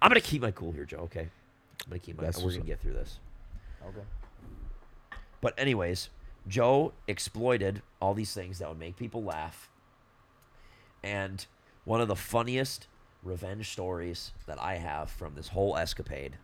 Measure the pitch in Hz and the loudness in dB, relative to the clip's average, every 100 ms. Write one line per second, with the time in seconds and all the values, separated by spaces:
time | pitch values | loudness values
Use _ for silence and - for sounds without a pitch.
0 | 196 233 - 147 117 - 82 76 71 78 | 10 10 6 2 2 0 -4 -4 -6 -8
1 | 85 82 82 - _ _ _ - - 90 | -6 -6 -6 -10 _ _ _ -14 -8 -8
2 | - 80 90 90 90 90 82 76 65 62 | -8 -2 -2 0 0 0 -2 -2 0 0
3 | - - - - - - - - 85 98 | -2 -8 -14 -16 -14 -12 -12 -12 -12 -10
4 | 101 - - - - - - - - - | -8 -8 -10 -14 -14 -10 -10 -10 -14 -20
5 | - - - - 123 - 135 110 87 92 | -16 -16 -16 -2 0 2 4 4 2 0
6 | - - - - 98 113 120 139 165 - | -4 -12 -16 -12 -2 4 8 8 4 0
7 | - 95 - 110 123 120 98 101 - - | -4 -4 -4 0 4 4 4 0 -6 0
8 | 95 101 101 101 90 92 80 80 82 90 | 2 2 -2 -4 -6 -6 -6 -6 -8 -8
9 | 117 113 98 78 78 - - _ _ _ | -6 -4 -4 -4 -6 -10 -20 _ _ _
10 | _ _ _ _ _ - - - - - | _ _ _ _ _ -20 -20 -20 -20 -10
11 | 98 101 95 95 - _ _ - - 113 | -4 -2 -2 -4 -12 _ _ -10 2 4
12 | 110 95 - 117 120 127 135 - - - | 4 0 2 2 4 2 0 -4 -12 -20
13 | - - 92 87 92 104 107 - 92 87 | -20 -12 -8 -6 -4 -6 -6 -4 -4 -2
14 | 87 85 - - - 69 76 87 85 76 | -4 -6 -8 -10 -10 -6 -2 -2 -2 -4
15 | 73 - 82 71 78 92 98 78 80 - | -4 -6 -8 -8 -4 2 2 2 0 -2
16 | - 71 69 - | -6 -6 -8 -10